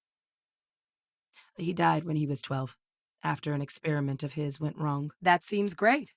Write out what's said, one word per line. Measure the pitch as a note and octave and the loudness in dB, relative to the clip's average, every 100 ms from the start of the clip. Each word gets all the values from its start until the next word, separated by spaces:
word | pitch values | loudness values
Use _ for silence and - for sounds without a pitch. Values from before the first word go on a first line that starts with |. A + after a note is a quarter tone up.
| _ _ _ _ _ _ _ _ _ _ _ _ _ _ _ - | _ _ _ _ _ _ _ _ _ _ _ _ _ _ _ -8
He | E3+ | -4
died | F3 E3+ D#3+ | 2 4 4
when | E3+ D#3 | 2 0
he | D3+ | 0
was | C#3 | -2
twelve, | - C3+ C3 - _ _ _ _ | -4 -4 -4 -8 _ _ _ _
after | - D3 - | -4 -4 -2
an | D3 | -2
experiment | C#3+ - - D3 C#3 C#3 | -4 -4 -2 0 0 -2
of | C#3+ | -4
his | D#3 D3 C#3 | -4 -4 -4
went | D3+ - | -6 -2
wrong. | D3+ C#3+ D3 - | -2 -2 -4 -2
That | F3+ F3 | 4 4
seems | - G#3 G3+ | 4 2 0
great. | F3 G#3 C#4 A#3+ | 2 4 4 0